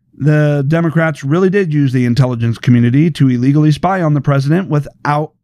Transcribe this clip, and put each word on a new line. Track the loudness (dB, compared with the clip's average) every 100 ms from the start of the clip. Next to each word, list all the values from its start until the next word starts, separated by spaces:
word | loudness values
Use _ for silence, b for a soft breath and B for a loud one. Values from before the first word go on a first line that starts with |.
| _
the | -4 0 2 2 0 0
Democrats | 0 0 -2 -2 -4
really | -2 0 2
did | 0 -2
use | 0 0
the | 0 0
intelligence | 0 0 0 -4 -2
community | 2 2 4 2 0
to | 2 0
illegally | 2 0 2 2
spy | 0 -2 -2
on | 0 0
the |
president | 0 0 0 -2 0
without | -4 -4 -8 -4 -4 -4 _